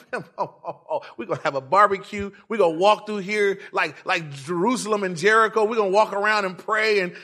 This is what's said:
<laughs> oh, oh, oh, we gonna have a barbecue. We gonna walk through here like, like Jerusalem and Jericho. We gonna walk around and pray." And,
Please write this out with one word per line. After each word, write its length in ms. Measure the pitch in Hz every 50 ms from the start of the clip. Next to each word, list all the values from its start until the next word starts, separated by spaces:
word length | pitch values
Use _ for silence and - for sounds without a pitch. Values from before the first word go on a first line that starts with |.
| -
<laughs> 80 | _ -
oh, 100 | 240 160 - _ -
oh, 460 | 190 - - _ - 170 156 - _ -
oh, 120 | 156 143 - - - -
we 100 | - 196
gonna 140 | 160 139 -
have 100 | 156 139
a 80 | 135
barbecue. 720 | 127 131 160 196 208 196 196 190 190 - - 208 202 202 196 - - -
We 80 | 226 220
gonna 220 | 190 165 165 160
walk 260 | 185 208 214 196 -
through 120 | 214 214 208
here 420 | 185 190 214 214 202 196 190 196 - -
like, 360 | - 190 180 160 139 - - 156
like 240 | 185 180 165 147
Jerusalem 720 | 139 139 131 143 180 170 180 233 262 202 175 208 214 208 202
and 120 | 185 180
Jericho. 500 | 151 165 208 220 226 220 208 - 220 214
We 120 | 214 240 226
gonna 140 | 208 190
walk 220 | 185 214 214 - 202
around 320 | 202 202 214 214 208 196
and 120 | 185 185 175
pray." 440 | - - 220 214 220 220 214 202
And, 140 | 185 180 175 -